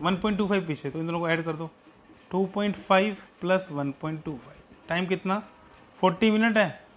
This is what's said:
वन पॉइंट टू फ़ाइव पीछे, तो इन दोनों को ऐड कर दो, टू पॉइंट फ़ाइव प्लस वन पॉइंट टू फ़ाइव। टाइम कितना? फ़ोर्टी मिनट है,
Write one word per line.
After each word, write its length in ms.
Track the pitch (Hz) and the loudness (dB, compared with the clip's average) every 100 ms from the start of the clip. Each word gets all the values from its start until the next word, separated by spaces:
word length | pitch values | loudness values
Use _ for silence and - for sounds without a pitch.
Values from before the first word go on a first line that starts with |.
वन 140 | 175 185 | -2 0
पॉइंट 220 | 214 202 | 0 0
टू 100 | 202 | 0
फ़ाइव 200 | 196 165 | 0 -2
पीछे, 220 | 147 - | -6 -6
तो 100 | 160 | -6
इन 60 | 165 | -4
दोनों 140 | 170 | -4
को 100 | 165 | 0
ऐड 140 | 165 | 0
कर 100 | 165 | -2
दो, 180 | 156 160 - - - - - - | -6 -10 -12 -20 -20 -20 -20 -6
टू 140 | 180 190 | -2 -2
पॉइंट 300 | 208 208 202 | -2 -2 -4
फ़ाइव 420 | - 190 208 - - - | 4 4 4 -2 -12 -8
प्लस 260 | 175 185 185 | 0 0 0
वन 200 | 143 139 | -4 -4
पॉइंट 320 | 139 156 156 | -6 -8 -8
टू 140 | 160 131 | -8 -12
फ़ाइव। 220 | - - - - - | -14 -20 -20 -20 -6
टाइम 160 | 170 185 | -4 -2
कितना? 380 | 185 190 202 208 - - - - - | -4 -2 -4 -4 -18 -20 -20 -20 0
फ़ोर्टी 360 | 214 175 220 | 2 4 4
मिनट 260 | 214 226 220 | 4 4 4
है, 280 | 180 - - | 2 -2 -16